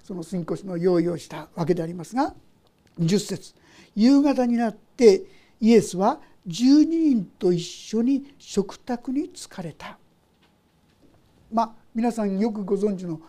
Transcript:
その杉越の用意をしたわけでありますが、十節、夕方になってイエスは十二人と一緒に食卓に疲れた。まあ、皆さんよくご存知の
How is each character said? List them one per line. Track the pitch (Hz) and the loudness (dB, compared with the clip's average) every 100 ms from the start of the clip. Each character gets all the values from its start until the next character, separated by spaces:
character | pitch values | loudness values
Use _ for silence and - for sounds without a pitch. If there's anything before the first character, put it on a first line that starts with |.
そ | - | -14
の | 180 | -14
杉 | 165 185 | -8 -8
越 | 160 180 196 | -6 -8 -8
の | 175 | -4
用 | 180 175 | 0 0
意 | 170 | 0
を | 160 | -4
し | - | -10
た | 151 151 | -16 -12
わ | - | -6
け | 165 | -2
で | 170 | -2
あ | 165 | -4
り | |
ま | 175 | -10
す | 160 240 | -8 -4
が、 | 339 370 _ _ _ _ _ - | -4 -6 _ _ _ _ _ -4
十 | 165 196 | 0 0
節、 | - 180 - - _ - - | -2 -8 -12 -20 _ -20 -10
夕 | - 233 277 | 2 4 6
方 | 285 262 | 4 2
に | 247 233 | 0 0
な | 233 | -2
っ | |
て | - _ - 233 185 - - _ _ | -6 _ 4 6 6 2 -20 _ _
イ | 220 | 4
エ | 233 | 6
ス | - 180 | 4 0
は | 208 302 - _ 185 | -2 -2 -8 _ -12
十 | 160 254 294 | 0 4 6
二 | 311 330 311 | 4 2 2
人 | 233 170 - | 0 -2 -2
と | 185 | 0
一 | 175 | 0
緒 | 165 - - 220 | -2 -14 -6 -2
に | 240 277 277 - | 0 -2 -4 -16
食 | - 208 196 - | -6 -4 -4 -8
卓 | - 240 - | -10 -8 -6
に | 262 370 | -6 -6
疲 | - - - | -10 -18 -14
れ | 165 | -14
た。 | - - - _ _ _ _ _ _ _ _ _ _ _ _ _ _ _ | -14 -18 -20 _ _ _ _ _ _ _ _ _ _ _ _ _ _ _
ま | 226 | -2
あ、 | 226 - _ | -2 -6 _
皆 | 226 240 | -4 -2
さ | 226 | -2
ん | 202 190 | -2 -2
よ | 226 | -2
く | 214 | -4
ご | 190 196 | -4 -2
存 | 208 | -2
知 | 185 180 | -4 -8
の | 160 | -10